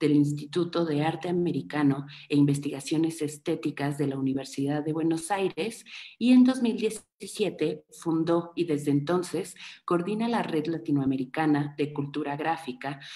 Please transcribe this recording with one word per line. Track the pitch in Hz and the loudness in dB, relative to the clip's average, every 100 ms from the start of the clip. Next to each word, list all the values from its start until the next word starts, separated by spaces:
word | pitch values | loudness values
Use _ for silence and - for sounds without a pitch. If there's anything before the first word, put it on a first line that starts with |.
del | 151 | 2
Instituto | 147 143 147 147 175 170 170 165 | 4 4 0 -4 -2 -2 0 0
de | 143 | 0
Arte | 160 165 180 | 0 -2 -2
Americano | 180 175 139 - 147 143 139 - - - | 0 0 -2 -4 0 2 2 -4 -14 0
e | 147 | 4
Investigaciones | 143 139 143 135 - 160 160 - | 4 2 -2 -6 -2 0 0 -2
Estéticas | 147 - - 156 151 143 143 147 | -6 -4 -4 -2 -4 -2 -2 0
de | 139 | -2
la | 135 | 0
Universidad | 135 135 131 - 139 147 | -2 -2 -4 -4 -2 0
de | 156 | -2
Buenos | 160 165 160 - | 0 0 0 -2
Aires | 196 185 - 214 - - - - - | 0 0 -2 -6 -6 -14 -18 -16 0
y | 240 | 6
en | 254 | 8
dos | 247 254 | 8 6
mil | 233 202 | 0 0
diecisiete | 214 - - - 196 - 190 170 156 - - | -2 -4 -14 -16 -8 -2 -2 0 -2 -2 -10
fundó | - 170 160 165 170 170 - | -8 -2 0 2 2 0 -2
y | |
desde | 156 143 147 | 0 0 2
entonces | 143 147 180 175 160 190 - - - | 2 2 0 0 -6 -6 -12 -18 -10
coordina | - 175 180 214 233 | -2 0 0 -2 0
la | 226 | 0
Red | - 156 160 | 0 0 0
Latinoamericana | 160 160 143 135 131 127 156 160 147 147 - | -2 0 2 2 0 -2 0 2 2 0 -2
de | 143 | -4
Cultura | 147 143 147 147 143 | -2 -4 -4 -4 -4
Gráfica | 156 160 127 127 135 139 - | -4 -4 -6 -8 -8 -10 -14